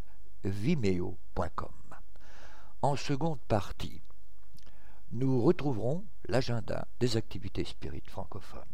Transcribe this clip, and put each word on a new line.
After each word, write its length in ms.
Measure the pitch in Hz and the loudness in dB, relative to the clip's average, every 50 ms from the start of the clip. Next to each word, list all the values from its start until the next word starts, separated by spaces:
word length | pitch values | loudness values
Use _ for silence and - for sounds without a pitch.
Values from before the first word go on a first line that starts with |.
| - - - - - - - - - | 0 0 -2 -2 -2 -2 -2 0 0
vimeo 760 | 98 98 98 101 139 180 147 107 98 92 87 90 101 95 - - - - | 0 0 0 2 2 2 2 2 2 2 2 0 0 0 -2 -2 0 0
point 160 | - 87 85 | 0 0 0
com. 240 | - - - - - - - - - - - - - - - - - - - - - - - - - - - | 0 0 -2 -2 -2 -2 -2 -2 -2 -2 -2 -2 -2 -2 -2 -2 -2 -2 -2 -2 -2 -2 -2 -2 0 0 2
En 120 | 135 143 | 2 2
seconde 440 | - - - 143 131 151 170 156 - - | 2 0 0 0 2 2 0 0 0 0
partie, 540 | - 113 104 - - - - - 82 - - - - - - - - - - - - - - - - - - - - - - - - | 2 2 2 2 0 -2 -2 -2 -2 -2 -2 -2 0 0 0 -2 -2 -2 -2 -2 -2 -2 -2 -2 -2 -2 -2 -2 -2 -2 -2 -2 -2
nous 300 | - 117 131 131 131 123 | 0 2 2 2 4 4
retrouverons 640 | 110 151 180 - 135 143 131 101 104 120 147 180 - - - - - | 4 4 4 4 2 0 0 2 0 0 0 0 0 -2 -2 -2 -2
l'agenda 600 | - 98 127 - 110 120 117 101 - - - - - - - | 0 2 2 2 2 0 0 0 0 0 0 0 0 0 0
des 180 | 120 127 110 | 2 2 2
activités 480 | 113 - - - 95 95 101 - - 85 | 2 0 0 -2 -2 -2 0 0 0 0
spirites 460 | - - - - 67 71 73 - - | 0 0 -2 -2 0 0 -2 -2 -2
francophones, 500 | - - - - - - - - - - - - | -2 -2 -2 -2 -2 -2 -2 -2 -2 -2 -2 -2